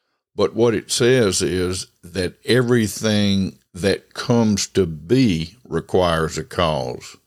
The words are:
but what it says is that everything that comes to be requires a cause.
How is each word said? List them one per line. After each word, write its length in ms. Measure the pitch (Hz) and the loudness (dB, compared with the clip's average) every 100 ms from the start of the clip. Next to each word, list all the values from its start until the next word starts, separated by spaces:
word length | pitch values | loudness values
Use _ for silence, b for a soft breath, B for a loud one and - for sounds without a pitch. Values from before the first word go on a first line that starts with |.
| _ _ _ | _ _ _
but 200 | - 98 | -2 -2
what 200 | 107 120 | 2 2
it 160 | 104 - | 2 -2
says 500 | - 120 131 104 90 | 0 2 4 2 0
is 460 | 85 90 90 92 - _ | -2 -2 -2 -4 -10 _
that 320 | 87 92 90 - | -10 -6 -6 -6
everything 1120 | - 123 120 123 107 - 107 104 101 98 95 - _ | 0 0 2 2 0 -2 -2 0 2 0 -2 -6 _
that 380 | 87 95 90 - | -4 -2 -2 -6
comes 540 | - - 117 110 98 - | -8 0 2 2 0 0
to 180 | 98 87 | 0 0
be 680 | 78 82 131 120 82 80 - | -4 0 2 2 0 -4 -12
requires 720 | - 80 - 95 87 80 78 80 | -10 -8 -2 0 2 0 -2 -6
a 80 | |
cause. 720 | - - 85 73 64 - - - | -6 -2 0 0 -4 -8 -14 -20